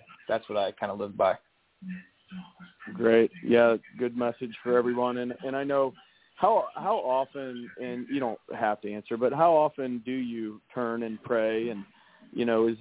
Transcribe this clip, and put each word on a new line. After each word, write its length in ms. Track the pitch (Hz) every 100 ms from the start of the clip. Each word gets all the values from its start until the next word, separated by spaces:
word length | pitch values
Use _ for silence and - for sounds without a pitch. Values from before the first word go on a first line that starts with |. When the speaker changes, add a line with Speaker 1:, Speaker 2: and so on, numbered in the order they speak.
| _ - -
Speaker 1:
That's 220 | 110 -
what 80 | 104
I 160 | 98
kinda 220 | - 104
live 200 | 101 101
by. 220 | 95 95 90 _ _ _ _ 92 92 - _ _ 131 - _ - _ -
Speaker 2:
Great. 360 | 98 113 113 113 -
Yeah, 320 | - 120 117 113 - -
good 180 | 123 120
message 400 | 117 117 123 110
for 160 | 120 123
everyone. 400 | 120 123 123 123
And, 160 | 123 120
and 100 | 131
I 100 | 135
know, 280 | 139 139 135 - _ _ _ -
how, 320 | 190 214 -
how 220 | - 190 220
often, 720 | 127 131 135 139 131 123 120 -
and 280 | 123 123 117
you 100 | 139
don't 200 | 123 107 - -
have 220 | 110 104
to 100 | 104
answer, 280 | 104 - 113
but 160 | 120
how 180 | 143 165
often 460 | 160 151 - 131 123 113
do 60 |
you 500 | 131 123 117 110 107 _
turn 280 | 127 117 117
and 200 | 117 110
pray? 460 | - 117 110 110 117
And, 160 | 104 101 _ _ _ -
you 140 | - 117
know, 200 | 113 117
is, 120 | 113